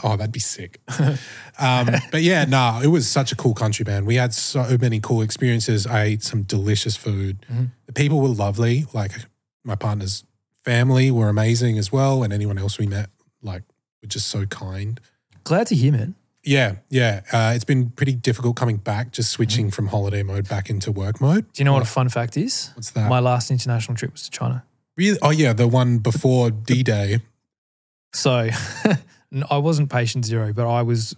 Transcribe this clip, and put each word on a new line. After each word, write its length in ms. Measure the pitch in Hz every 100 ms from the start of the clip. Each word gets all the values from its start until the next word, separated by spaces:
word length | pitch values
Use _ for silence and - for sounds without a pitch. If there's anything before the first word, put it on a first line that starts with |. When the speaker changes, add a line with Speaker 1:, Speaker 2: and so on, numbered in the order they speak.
Speaker 1:
Oh, 120 | 107 104
that'd 160 | 110
be 80 | 117
sick. 400 | - - 110 - -
<laughs> 300 | 127 143 139 - - - -
Um, 320 | 131 127 120 139 -
but 120 | 160
yeah, 240 | 170 180 131
no, 340 | 131 123 113
it 40 | 147
was 200 | 170 120
such 240 | 143 131
a 60 | 117
cool 160 | 123
country, 320 | 107 110 104
man. 220 | 104 101 101
We 80 |
had 180 | 123 123
so 460 | - - 139 123 123
many 200 | 123 110
cool 200 | - 117
experiences. 680 | 110 - 123 117 110 107 104
I 180 | 110
ate 180 | 107 107
some 220 | - 110
delicious 520 | 98 104 101 101 110 104
food. 460 | 107 98 98 98
Speaker 2:
Mm-hmm. 220 | - 120 127 - -
Speaker 1:
The 60 |
people 280 | 127 143 147
were 60 | 135
lovely. 580 | 104 101 101 117 123 147
Like, 180 | 113 101 110 - _ _ _
my 120 | 117
partner's 500 | 98 110 104 98 98 - _ _ _
family 460 | - 120 123 127 135
were 180 | 120 107
amazing 480 | 104 110 117 120 107
as 160 | 98
well, 300 | 135 135 135
and 100 | 110
anyone 240 | 101 104 98
else 220 | 101 -
we 80 | 104
met, 240 | 101 104 _ _ _
like, 200 | 110 90 - _ _ _
were 80 | 104
just 200 | 104 -
so 160 | 104 98
kind. 520 | - 95 92 104 120 _ _ _ _
Speaker 2:
Glad 220 | - 175 233
to 80 | 156
hear, 160 | 131
man. 220 | 127 110 - _ _
Speaker 1:
Yeah, 340 | 147 139 113 95 -
yeah. 320 | 131 120 98 -
Uh, 220 | 117 110
it's 100 | 120
been 260 | 110 135 120
pretty 240 | - 135
difficult 420 | 123 123 113 123 113
coming 220 | 120 101
back, 340 | 107 104 123
just 180 | - 110
switching 360 | - 110 113 104
Speaker 2:
Mm-hmm. 60 |
Speaker 1:
from 120 | 95 101
holiday 340 | 104 98 101
mode 260 | 98 98 98
back 220 | 101 -
into 200 | 101 -
work 300 | 101 98 110
mode. 320 | 131 196 214
Speaker 2:
Do 80 | -
you 60 | 139
know 80 |
what 60 | 139
Speaker 1:
But 80 | 120
Speaker 2:
a 40 |
fun 160 | 131 123
fact 300 | 120 117 -
is? 320 | 240 - -
Speaker 1:
What's 180 | - -
that? 180 | 113 107
Speaker 2:
My 100 | 127
last 300 | 123 123 -
international 440 | 127 120 117 110 113
trip 140 | -
was 100 | -
to 80 | -
China. 340 | - 123 127 - _ _ -
Speaker 1:
Really? 220 | 196 196
Oh, 100 | 147
yeah, 220 | 156 139
the 160 | 113 120
one 300 | 127 123 120
before 520 | 110 - 131 127 117
D-Day. 680 | 107 113 123 120 104 101 117 - _ _ _ _ _ _ _ _
Speaker 2:
So, 340 | - 143 123 113 113 - - 220
<laughs> 440 | 156 - _ _
n-, 120 | 135 147
I 60 | 143
wasn't 320 | 151 151 143
patient 340 | 123 117 131 110
zero, 260 | 113 107
but 160 | 104 117
I 120 | 120
was 320 | 117 117 110